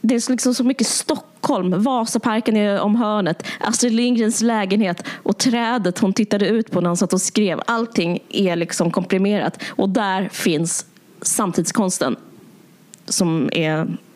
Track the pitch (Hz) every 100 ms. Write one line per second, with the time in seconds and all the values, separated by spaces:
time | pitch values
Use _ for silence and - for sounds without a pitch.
0 | 220 240 226 254 254 247 247 - 220 -
1 | - 302 - - - 247 180 180 233 254
2 | 226 226 247 214 233 214 208 202 202 220
3 | 214 214 175 180 - - - 233 240 226
4 | 240 233 220 226 226 226 190 202 196 175
5 | - - - 202 262 240 226 226 180 180
6 | 196 190 208 202 196 220 - 269 175 175
7 | 190 190 - - 208 156 - 233 226 -
8 | 170 170 - - 196 170 165 - 170 180
9 | 180 190 196 208 127 - - - 196 196
10 | 202 190 185 - 214 156 165 - - -
11 | - - - - 202 165 165 - 190 -
12 | 131 107 - - - - - - - -
13 | - - 180 160 127 - 160 156 160 170
14 | -